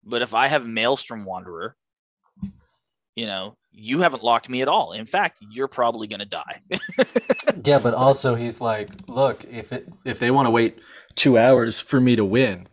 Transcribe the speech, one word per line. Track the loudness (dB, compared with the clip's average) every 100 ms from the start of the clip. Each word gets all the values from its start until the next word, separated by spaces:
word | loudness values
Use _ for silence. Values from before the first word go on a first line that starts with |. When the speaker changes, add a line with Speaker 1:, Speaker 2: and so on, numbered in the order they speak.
Speaker 1:
But | -6 -4
if | -2
I | 0 2
have | 0 -2
Maelstrom | -2 -2 -2 -6 -12
Wanderer, | -10 -12 -12 -14 -14 _ _ _ _ _ _ _ -14 -14 _ _ _ _ _ -10
you | -8
know, | -8 -10 _ _
you | _ -4 0
haven't | 0 0
locked | 2 0 0
me | -4
at | 0
all. | 0 -2
In | -8 -4
fact, | -2 -2 _ -18
you're | -8 -6
probably | 0 -2 -2 -10
gonna | -10
die. | -10 -10 -12 -16 _
<laughs> | -8 -6 -2 0 0 -2 -2 -2 -2
Speaker 2:
Yeah, | 2 2
but | 2
also | 2 2 4 0
he's | -2 -4 -6
like, | -4 -4 -6 -16 -10
"Look, | 0 0 0
if | -12 -16 -12
it, | -12 -12 -14
if | -10 -2
they | 2
wanna | 4 4
wait | 2 2 -2 -20 -20 _
two | 0 4 6
hours | 8 6 4 -4
for | 0 2
me | 4 4
to |
win | 2 2 0 -2 -14